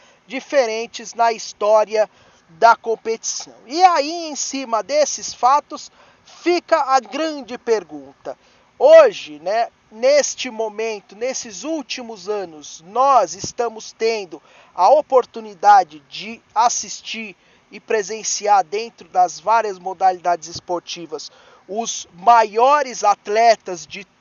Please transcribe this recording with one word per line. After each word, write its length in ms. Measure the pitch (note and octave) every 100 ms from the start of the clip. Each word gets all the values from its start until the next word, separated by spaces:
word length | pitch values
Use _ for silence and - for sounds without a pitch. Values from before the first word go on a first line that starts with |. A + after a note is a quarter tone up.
| _ _ _
diferentes 840 | B3+ - C#4+ A#3 A3 A#3 - A3
na 200 | A#3 A#3
história 760 | A3+ - - G#3 G#3+ G3+ G#3+ G3+ _ _ _ _
da 280 | E3 A3+ A3
competição. 800 | A3+ A3 A3+ A3+ - - - A#3+ G#3
E 160 | D#4
aí, 460 | F#4 E4 D4 F4 D#4+
em 60 | C#4
cima 460 | - C4+ B3+ A3
desses 520 | G3 D4 C#4+ - G3
fatos, 580 | - A#3+ C#4+ - D4+ - _ _ _
fica 540 | _ - E4 F4 - -
a 220 | C4 C4
grande 580 | G#3 C4+ D#4+ D4 G#3+ A#3+
pergunta. 800 | - G#3+ D#3+ D3+ C#3 _ D3 - _ _ _ -
Hoje, 640 | B3+ D#4+ C4 - D3+ D3
né, 280 | F3 G#3+ - _ _
neste 580 | A3 B3+ C#4+ - - C4
momento, 640 | A3+ A3 G#3 A3+ G#3 - G3
nesses 480 | B3 B3 A#3+ F#3
últimos 640 | C#4 D#4+ A#3+ - A#3 G#3+ F3
anos, 560 | G#3 F3+ D3+ - - E3+
nós 460 | A3 C#4 B3+ F3+ -
estamos 560 | - - A#3 A3 -
tendo 500 | - A3+ A3 F3+ D3+ _ _ _
a 160 | - F#3+
oportunidade 1120 | D4+ - B3 A#3 A3+ G#3+ F#3 G#3 G3+ D#3+ D3+ C#3
de 320 | D3 G3+ A#3 _ G#3
assistir 800 | A#3 - G3+ - - A3+ G#3+ F3+ _ _ _
e 80 | D#3+
presenciar 840 | - A3 F3+ A3 G3 - G3+ G3+
dentro 440 | E3 G3+ A3+ - E3+
das 300 | - F#3+ -
várias 380 | F#3+ A3+ G#3+ F#3
modalidades 720 | F#3 F3+ F#3+ F3+ F3 F3 D#3+
esportivas 800 | E3+ - E3+ - F3 D#3+ D3+ - - _ _ -
os 400 | G#3 A3+ - - E3+
maiores 880 | G#3+ A#3 A3 G#3+ B3+ D4 C4 G#3+
atletas 800 | G#3 G3 - G#3+ A#3 G#3 - F3 D3+
de 180 | G3 G3 _